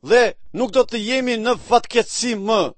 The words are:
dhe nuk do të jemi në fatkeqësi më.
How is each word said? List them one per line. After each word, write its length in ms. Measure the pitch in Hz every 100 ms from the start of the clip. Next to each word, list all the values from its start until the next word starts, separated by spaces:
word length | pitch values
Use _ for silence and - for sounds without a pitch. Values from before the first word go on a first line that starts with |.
dhe 300 | 131 233 226 - -
nuk 200 | - 240
do 120 | 269
të 140 | 247 233
jemi 380 | 214 262 254 233
në 160 | 220 233
fatkeqësi 760 | - 240 - 240 208 - 240 220
më. 260 | 196 220 151